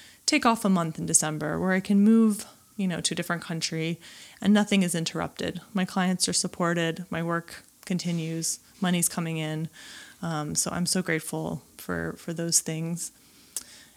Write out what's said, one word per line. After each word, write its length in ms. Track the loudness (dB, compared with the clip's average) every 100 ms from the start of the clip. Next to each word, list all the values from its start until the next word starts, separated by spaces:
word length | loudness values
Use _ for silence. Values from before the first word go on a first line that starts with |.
| -20 -8
take 200 | 0 4
off 180 | 4 4
a 60 | 4
month 280 | 4 2 -4
in 80 |
December, 540 | 0 2 2 -2 -2 0
where 140 | 2
I 80 | 0
can 180 | 4 6
move, 460 | 8 8 6 2 -6 -20 _ -4
you 100 | -2
know, 140 | -2
to 120 | -2
a 40 | -4
different 240 | -4 -4
country 580 | -4 -4 -4 -2 -4 -4 -10 -20 -20 0
and 120 | 4
nothing 300 | 6 6 4
is 120 | 4
interrupted. 640 | 0 -2 -4 -6 -4 -6 -6 -6
My 120 | -2
clients 420 | 0 0 0 2 0
are 60 |
supported, 720 | 0 -4 0 0 2 0 -2 -6
my 120 | -6
work 420 | -2 -4 -4 -16 -20 _
continues, 760 | -4 -2 0 -2 -2 -4 -4 -6 -12 -4
money's 280 | 0 2 0
coming 280 | -2 -4 -4
in. 320 | -4 -4 -6 -10 -20 -18 -20 -10
Um, 340 | -4 -4 -2
so 160 | -2 -2
I'm 140 | -2
so 160 | 0 0
grateful 640 | 0 -4 -4 -6 -4 -6 -10 -14
for, 360 | -6 -4 -4 -6
for 160 | -8
those 260 | -6 -2 -2
things. 520 | -2 -4 -4 -6 -8 -14 -20 -20 -14 -14 -14 -20 -20